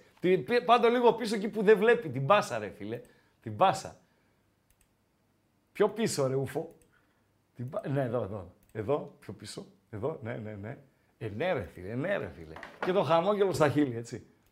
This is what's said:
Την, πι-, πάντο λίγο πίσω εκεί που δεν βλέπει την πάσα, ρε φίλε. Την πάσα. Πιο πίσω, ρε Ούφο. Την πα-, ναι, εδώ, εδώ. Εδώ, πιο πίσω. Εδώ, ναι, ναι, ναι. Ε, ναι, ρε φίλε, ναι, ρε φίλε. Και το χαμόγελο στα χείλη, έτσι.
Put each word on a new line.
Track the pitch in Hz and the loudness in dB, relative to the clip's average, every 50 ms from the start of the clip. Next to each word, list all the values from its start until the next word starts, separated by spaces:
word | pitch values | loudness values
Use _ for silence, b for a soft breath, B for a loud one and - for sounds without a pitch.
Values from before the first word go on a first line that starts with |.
| b b b b | b b b b
Την, | - 180 185 180 185 | 2 2 2 2 2
πι-, | - 240 240 240 | 0 0 0 4
πάντο | 226 233 247 214 233 | 4 4 4 6 4
λίγο | 240 254 240 233 220 | 4 4 6 4 4
πίσω | 226 247 208 226 | 4 0 -4 -4
εκεί | 208 196 220 | -2 -4 -4
που | 175 214 190 | -4 2 6
δεν | 196 220 185 | 6 6 8
βλέπει | 208 233 233 233 233 156 | 8 6 4 4 2 -2
την | 117 135 139 | -4 -2 2
πάσα, | 135 139 123 - - 127 110 | 4 4 4 4 2 -4 -6
ρε | 104 98 - | -6 -8 -10
φίλε. | - 98 104 113 127 - b b b b b b b | -10 -10 -10 -10 -10 -12 b b b b b b b
Την | b 117 107 | b -8 0
πάσα. | 107 180 190 - - - 82 - - _ _ _ _ _ _ _ _ _ _ _ _ _ _ _ _ _ _ _ _ _ _ _ _ _ _ _ _ _ _ _ _ _ _ _ | 2 4 4 4 2 -4 -12 -16 -20 _ _ _ _ _ _ _ _ _ _ _ _ _ _ _ _ _ _ _ _ _ _ _ _ _ _ _ _ _ _ _ _ _ _ _
Πιο | - 202 202 | 0 0 0
πίσω, | 208 226 226 165 - 147 135 | 0 0 -2 -2 0 0 0
ρε | 131 131 | 0 0
Ούφο. | 135 135 123 - 147 165 - - _ _ _ _ _ _ _ _ _ _ _ _ _ _ _ _ | -2 -4 -4 -6 -8 -8 -8 -12 _ _ _ _ _ _ _ _ _ _ _ _ _ _ _ _
Την | - 123 131 | -12 -10 -10
πα-, | - - - 165 | -8 -8 -6 -4
ναι, | 135 143 135 | -2 -2 -2
εδώ, | 120 113 123 110 | -2 -2 -4 -4
εδώ. | 95 107 104 90 90 - _ _ _ - | -4 -8 -10 -12 -14 -18 _ _ _ -10
Εδώ, | 110 104 104 143 151 185 - - _ | -6 -4 -2 -2 -2 -2 -6 -16 _
πιο | - - 101 | -16 -16 -16
πίσω. | - 110 104 - - - - _ _ _ _ | -14 -16 -16 -14 -14 -16 -16 _ _ _ _
Εδώ, | - 101 104 143 160 - 107 | -10 -6 -6 -6 -6 -6 -8
ναι, | 113 127 | -10 -10
ναι, | 127 107 107 107 101 | -8 -10 -12 -12 -12
ναι. | 101 110 131 - - _ _ _ _ _ _ - | -12 -12 -14 -14 -18 _ _ _ _ _ _ -12
Ε, | 117 107 98 | -10 -8 -6
ναι, | 110 156 185 175 | -4 -4 -2 -2
ρε | 127 92 78 - | -2 -4 -8 -12
φίλε, | - 90 92 117 | -14 -12 -10 -8
ναι, | 127 147 185 208 | -6 -4 -4 -4
ρε | 160 120 90 - | -4 -6 -8 -10
φίλε. | - 82 80 82 - - - - - - | -14 -16 -16 -16 -16 -18 -18 -14 -8 -4
Και | 185 180 | -2 0
το | 202 165 | 0 2
χαμόγελο | 131 165 165 170 202 214 196 202 190 160 | 4 4 4 4 2 2 2 2 2 2
στα | 139 156 139 | 4 2 4
χείλη, | 131 147 147 135 113 | 4 4 0 0 0
έτσι. | 117 117 - 120 107 - - _ _ _ _ | -6 -8 -10 -12 -14 -14 -16 _ _ _ _